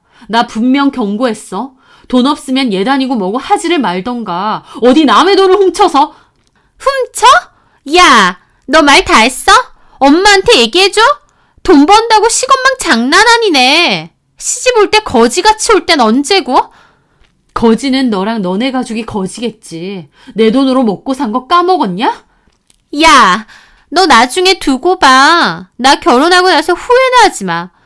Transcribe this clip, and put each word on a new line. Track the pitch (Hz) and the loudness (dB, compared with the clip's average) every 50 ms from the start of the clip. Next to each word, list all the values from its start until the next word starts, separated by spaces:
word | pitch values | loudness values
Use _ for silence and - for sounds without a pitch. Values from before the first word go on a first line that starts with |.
| _ _ _ _ - | _ _ _ _ -12
나 | - 196 226 233 | -6 -4 -4 -4
분명 | 233 - 220 233 254 262 285 277 277 | -4 -4 -4 -2 0 0 0 0 -2
경고했어. | 269 254 226 196 208 208 262 240 220 - - - 185 190 247 262 - _ _ _ _ _ _ | -2 -4 -4 -6 -4 -4 -4 -4 -4 -6 -10 -12 -12 -10 -10 -12 -14 _ _ _ _ _ _
돈 | - - 254 240 | -4 -2 0 0
없으면 | 277 302 294 - - 254 262 269 240 190 | 0 -2 -4 -6 -6 -4 -2 -2 -2 -2
예단이고 | 180 196 247 277 269 269 254 269 | -2 -2 -2 -2 -2 -2 -4 -4
뭐고 | 220 190 185 208 | -4 -4 -4 -6
하지를 | 269 - - 403 403 381 330 349 330 | -6 -4 -4 -4 -4 -2 -2 -2 -2
말던가. | 233 185 175 185 180 247 247 240 220 202 170 175 196 220 202 156 - - - - | -2 -2 -4 -6 -6 -8 -8 -8 -8 -8 -8 -6 -6 -6 -6 -8 -10 -14 -8 -2
어디 | - 247 262 311 320 | 0 2 4 4 2
남의 | 247 208 220 294 381 403 | 2 2 2 2 2 2
돈을 | 349 381 370 370 | 2 2 2 2
훔쳐서. | 415 392 370 330 - 415 330 302 269 294 302 - - _ _ _ _ _ _ _ _ _ _ _ | 2 2 0 0 2 0 0 2 0 0 -2 -4 -10 _ _ _ _ _ _ _ _ _ _ _
훔쳐? | _ - 523 554 523 494 508 - - 415 480 571 719 - - _ _ _ _ _ _ _ 277 302 | _ -4 -4 -4 -2 -4 -6 -4 -2 2 2 2 2 0 -4 _ _ _ _ _ _ _ -2 0
야, | 359 359 320 262 226 190 180 185 - _ _ _ _ _ | 2 4 4 4 4 2 2 -2 -6 _ _ _ _ _
너 | - 269 320 | -2 0 2
말 | 302 285 277 349 381 | 2 4 2 2 2
다 | - 339 | 2 2
했어? | 233 220 247 - - - 381 392 480 494 - - _ _ _ _ | 2 2 0 -2 -2 0 2 2 2 0 -2 -8 _ _ _ _
엄마한테 | _ 262 277 285 349 392 415 403 392 381 - 453 269 | _ 2 2 2 4 4 2 2 2 2 2 2 2
얘기해줘? | 233 226 - 349 381 392 392 415 453 523 587 - _ _ _ _ _ _ _ _ - | 2 0 0 0 0 0 2 2 2 2 0 -2 _ _ _ _ _ _ _ _ 0
돈 | - 359 277 285 | 2 4 4 4
번다고 | 311 403 440 453 466 440 427 392 453 | 4 4 2 2 2 0 2 2 0
시건망 | - - - 508 539 523 508 539 523 508 | -2 -2 -2 -2 0 0 0 -2 -2 -2
장난 | - 349 269 226 240 262 320 381 440 | -2 -2 -2 -2 0 0 0 2 2
아니네. | 480 466 466 466 415 311 262 247 254 294 330 349 277 202 165 156 170 - _ _ _ _ | 2 2 2 0 0 0 2 2 2 2 0 0 0 -2 -4 -8 -10 -18 _ _ _ _
시집 | - - - - - - 508 494 | -14 -10 -8 -8 -4 -2 -2 0
올 | 440 403 - | 2 0 2
때 | - 427 | 0 -2
거지같이 | 427 - - - 233 240 - 370 370 427 427 427 - - 440 | -2 0 0 2 2 2 0 0 0 0 0 0 0 0 0
올 | 359 339 | 0 0
땐 | - 339 294 | 0 0 0
언제고? | 233 214 220 269 285 - 392 381 269 247 254 370 453 - _ _ _ _ _ _ _ _ _ _ _ _ _ _ _ _ _ | 0 0 0 0 0 0 -2 -2 -2 -2 -2 -2 -2 -4 _ _ _ _ _ _ _ _ _ _ _ _ _ _ _ _ _
거지는 | - 233 226 226 226 262 277 254 269 269 247 | -2 0 0 0 0 0 -2 -2 -2 -2 -2
너랑 | 214 185 190 220 226 226 | -2 -2 -4 -4 -4 -4
너네 | 190 180 185 196 247 269 | -4 -4 -4 -4 -4 -4
가족이 | 254 262 233 - 226 226 220 | -4 -6 -6 -6 -8 -10 -10
거지겠지. | - - 208 190 185 - - 240 226 240 - - - 165 160 170 190 202 185 156 - _ _ _ 269 - | -8 -8 -8 -8 -8 -8 -8 -10 -10 -10 -12 -16 -18 -16 -14 -12 -12 -12 -14 -14 -18 _ _ _ -10 -4
내 | 196 220 220 | -2 0 0
돈으로 | 208 269 277 262 254 262 254 | 2 0 0 0 0 0 0
먹고 | 214 180 - - 262 262 | -2 -2 -4 -6 -8 -6
산 | 262 285 214 | -6 -6 -6
거 | 208 254 254 | -6 -6 -4
까먹었냐? | - 349 349 349 359 370 359 294 190 175 185 247 370 - - - _ _ _ _ _ _ _ _ _ _ _ _ _ - 285 320 | -2 0 0 2 2 0 0 -2 -4 -4 -4 -4 -4 -4 -6 -10 _ _ _ _ _ _ _ _ _ _ _ _ _ -6 0 2
야, | 311 294 262 220 190 233 220 214 - - - - _ _ _ _ _ | 4 4 4 4 2 2 -2 -4 -10 -18 -20 -20 _ _ _ _ _
너 | 285 339 381 | -2 0 2
나중에 | 320 254 226 247 254 - 370 359 381 381 381 | 2 4 2 2 0 0 -2 0 0 0 0
두고 | - 294 262 254 - 349 370 370 | -2 -2 -4 -2 0 -2 0 0
봐. | 320 269 262 262 277 302 339 339 285 196 165 170 185 - _ | 2 2 4 4 4 2 2 2 0 -2 -4 -8 -12 -18 _
나 | - 240 269 302 320 | -4 0 0 0 0
결혼하고 | - 330 254 247 294 339 370 359 359 370 | 2 2 2 2 2 2 2 2 2 2
나서 | 339 294 302 - 349 | 0 0 0 -2 -4
후회나 | - - - 480 508 523 508 494 494 440 | -4 -2 0 2 2 2 2 2 4 2
하지 | 370 - - 196 | 2 2 -2 -6
마. | 185 165 170 175 185 _ _ _ | -6 -6 -6 -8 -10 _ _ _